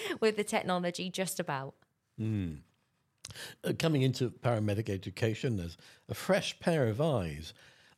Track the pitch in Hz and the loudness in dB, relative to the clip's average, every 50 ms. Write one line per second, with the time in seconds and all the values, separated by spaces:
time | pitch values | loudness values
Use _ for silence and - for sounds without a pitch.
0 | 415 381 349 - 226 220 214 202 208 - 220 214 - 185 185 180 175 175 175 - | -4 -4 -2 2 2 2 2 2 0 0 0 0 0 2 0 0 0 -2 -2 -4
1 | 180 185 - - 190 170 - - 170 160 147 135 135 139 - _ _ _ _ _ | -4 -4 -4 -2 -4 -2 -2 -4 -4 -4 -4 -4 -6 -8 -12 _ _ _ _ _
2 | _ _ _ - 110 110 107 104 92 85 76 69 - _ _ _ _ _ _ _ | _ _ _ -4 -2 -2 0 0 -2 -2 -4 -8 -14 _ _ _ _ _ _ _
3 | _ _ _ _ - - - - - - - - - 180 - 113 - 165 156 135 | _ _ _ _ -18 -16 -14 -14 -14 -14 -12 -4 -2 -2 0 2 2 4 4 4
4 | 131 135 127 - 131 113 - - - 127 120 107 107 104 101 104 107 107 101 95 | 4 4 4 2 0 -2 -2 0 0 2 2 2 2 2 0 0 0 -2 -2 -4
5 | - 101 95 - 120 113 107 - - 135 113 98 85 85 82 - - - - - | -4 -6 -4 0 0 0 0 0 -2 -2 0 -2 -2 -4 -8 -12 -16 -20 -20 -18
6 | _ - - - - - 190 196 - - - - - 180 170 156 131 113 104 113 | _ -10 -8 -4 0 2 2 2 2 -2 -6 -4 0 2 2 4 4 2 2 2
7 | 151 165 143 113 90 80 71 73 80 - - - - - - - - _ _ | 2 2 2 2 0 -2 -4 -6 -10 -12 -14 -18 -20 -20 -20 -20 -20 _ _